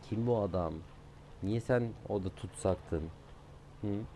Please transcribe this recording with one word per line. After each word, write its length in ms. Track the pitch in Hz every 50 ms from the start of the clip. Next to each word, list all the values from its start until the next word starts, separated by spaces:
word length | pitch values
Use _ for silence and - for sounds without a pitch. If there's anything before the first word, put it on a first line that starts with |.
| - -
Kim 180 | 113 107 117 120
bu 100 | 120 113
adam? 360 | 101 101 85 92 87 80 80 80 80 - - - - - - - - - - - -
Niye 180 | 95 107 117
sen 280 | 117 - 131 123 120 117 110 - - -
orada 200 | 101 104 92 92
tutsaktın? 760 | - - - 98 - - - 95 92 90 - - - 82 78 82 - - - - - - - - - - - - - -
Hı? 60 | - 104 101 101 107 - -